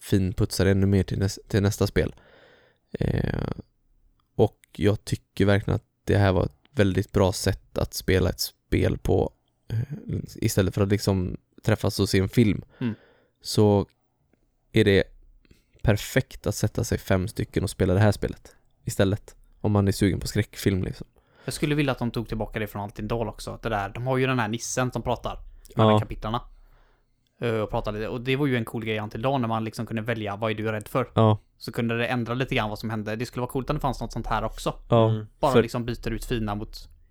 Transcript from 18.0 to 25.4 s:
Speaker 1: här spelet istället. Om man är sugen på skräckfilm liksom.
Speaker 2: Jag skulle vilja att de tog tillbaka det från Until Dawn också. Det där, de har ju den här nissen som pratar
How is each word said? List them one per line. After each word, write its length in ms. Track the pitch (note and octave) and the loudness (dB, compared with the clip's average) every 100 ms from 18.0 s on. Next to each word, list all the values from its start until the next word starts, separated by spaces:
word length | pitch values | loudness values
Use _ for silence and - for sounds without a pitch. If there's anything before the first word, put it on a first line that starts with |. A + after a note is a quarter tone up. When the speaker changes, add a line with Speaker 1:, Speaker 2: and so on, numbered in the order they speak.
Speaker 1:
här 120 | G#2+ | 4
spelet 420 | - - - - - _ _ | 2 -2 -8 -16 -20 _ _
istället. 520 | - - G2+ G2+ - - _ _ | -8 0 0 0 -6 -20 _ _
Om 120 | G#2+ | 0
man 160 | G#2 G2 | 2 2
är 40 | |
sugen 280 | - G2+ - | 2 0 0
på 60 | - | -4
skräckfilm 560 | G#2 - - G#2 F#2+ | -2 -4 -2 -2 0
liksom. 240 | - - - _ _ _ | -2 -8 -14 _ _ _
Speaker 2:
Jag 100 | - | -10
skulle 200 | - D3+ | -4 -2
vilja 180 | D3 C#3 | 0 0
att 60 | B2 | 0
de 120 | A#2+ | -2
tog 180 | A#2+ A2 | -4 -6
tillbaka 300 | A2 G#2+ A2+ | -6 -6 -6
det 80 | G#2 | -6
från 160 | G2+ | -8
Until 240 | G#2 - G#2+ | -10 -8 -6
Dawn 200 | A#2 A2 | -4 -4
också. 300 | - - G#2+ | -8 -12 -8
Det 60 | A#2+ | -4
där, 200 | G#2+ G2 | -4 -4
de 180 | A2+ B2+ | -6 -2
har 100 | C3 | 0
ju 100 | C3 | 0
den 120 | B2+ | 0
här 100 | G#2+ | -2
nissen 440 | A#2 - - B2+ | -4 -6 -2 -2
som 100 | A#2+ | -2
pratar 360 | B2 A#2 G#2 F#2+ | -4 -4 -6 -10